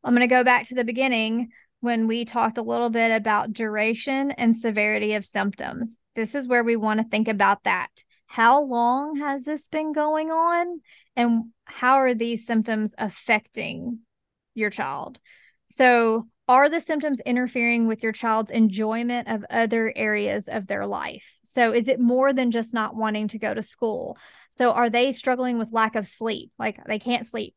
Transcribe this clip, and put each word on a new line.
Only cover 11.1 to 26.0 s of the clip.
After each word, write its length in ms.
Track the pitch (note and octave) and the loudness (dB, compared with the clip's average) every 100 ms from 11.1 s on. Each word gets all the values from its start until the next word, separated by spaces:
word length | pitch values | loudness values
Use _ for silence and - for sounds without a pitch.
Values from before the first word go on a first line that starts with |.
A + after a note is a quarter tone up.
| - | 0
And 360 | A#3+ A3+ A3+ _ - | 2 2 -2 _ -20
how 280 | - B3+ C4+ | -2 2 4
are 180 | C4 | 4
these 320 | A#3 A#3 A3+ - | 0 -2 -4 -2
symptoms 480 | A3+ G#3+ A3 G#3+ - | -2 0 -2 -4 -4
affecting 1040 | G#3+ - - G#3+ _ A3 - F3 B3+ A3+ _ _ _ _ _ | -8 -8 -2 -2 _ -10 -10 -8 -8 -10 _ _ _ _ _
your 160 | A3+ G#3+ | -4 -4
child? 480 | G#3+ C#3 C#3 - - _ - _ _ _ | -4 -6 -6 -10 -16 _ -20 _ _ _
So 600 | - B3+ A#3+ A3+ A3+ A3+ _ - | 4 6 6 4 0 -4 _ 4
are 220 | B3+ C#4+ | 6 6
the 100 | E4 | 2
symptoms 400 | D#4+ D4+ D4 C4 | -2 -2 -2 -4
interfering 640 | - B3 B3+ B3+ A#3 A#3 A3+ | -2 -2 -2 -2 0 2 0
with 160 | A3 | 0
your 100 | A3+ | -4
child's 380 | A3 A3+ A3 G#3+ | -4 0 0 0
enjoyment 800 | A#3 A3 F#3+ G#3+ A3+ A#3+ A#3+ A3+ | 2 2 2 -2 -2 -2 -4 -4
of 160 | A3 G#3 | -8 -2
other 440 | A3+ A3+ A3+ A3 | 0 2 0 -2
areas 540 | - G#3+ G#3+ G#3 G3+ G3 | -2 -2 0 0 -2 -4
of 180 | A3+ F#3+ | -8 -6
their 200 | G3+ G3+ | -6 -4
life? 380 | G3+ - - - _ | -6 -8 -12 -20 _
So 280 | - - A#3 | -8 0 2
is 160 | A#3 A3+ | 2 2
it 120 | B3+ | 2
more 320 | A#3+ B3 C#4 | 4 4 2
than 180 | C4+ B3 | 2 0
just 240 | A#3 A3+ | 0 -2
not 220 | A#3+ G#3+ A3 | -4 -4 -2
wanting 320 | A3 G#3+ G#3+ | -2 -2 -4
to 100 | A3 | -4
go 160 | G#3+ | -6
to 80 | A3 | -6
school? 540 | - - A3+ G#3 - - - - _ | -8 -6 -4 -4 -8 -12 -20 -20 _
So 220 | - B3 | 0 2
are 180 | A3+ A#3+ | 4 2
they 220 | A#3 C4 | 2 0
struggling 460 | B3 C4+ B3+ B3 A#3 | 0 -2 0 0 -2
with 140 | A3 | -2
lack 220 | A3+ A3 | 0 0
of 120 | A3+ | 0